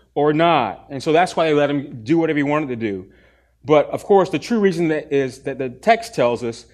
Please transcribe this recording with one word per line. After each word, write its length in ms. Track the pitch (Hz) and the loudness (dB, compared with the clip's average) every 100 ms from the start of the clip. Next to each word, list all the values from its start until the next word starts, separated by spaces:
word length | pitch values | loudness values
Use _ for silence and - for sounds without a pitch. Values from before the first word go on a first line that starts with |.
| _ | _
or 180 | 147 147 | -2 0
not. 540 | 151 170 156 107 - - | 2 2 2 0 -6 -12
And 120 | 139 | -6
so 100 | 165 | 0
that's 220 | 160 180 | 2 2
why 140 | - 160 | 0 0
they 60 | |
let 140 | 147 143 | 2 2
him 360 | 143 143 123 | -2 -6 -10
do 120 | 110 165 | -2 0
whatever 180 | 160 147 | 2 0
he 60 | |
wanted 240 | 143 147 143 | -2 -2 -4
to 80 | 120 | -6
do. 340 | 110 95 90 _ _ _ _ _ | -6 -6 -10 _ _ _ _ _
But, 260 | - 147 - | 2 2 2
of 140 | 151 | -2
course, 260 | - 196 180 | 2 2 4
the 80 | 147 | -2
true 220 | - 233 | -2 0
reason 260 | 196 165 165 | 2 2 -2
that 240 | 151 - | -2 -2
is 300 | 139 131 117 | -2 -2 -6
that 160 | 143 127 | -10 -8
the 100 | 131 | -8
text 460 | 117 214 226 - | -2 0 0 -2
tells 300 | - 120 117 | -2 0 0
us 220 | 120 113 - | -6 -10 -16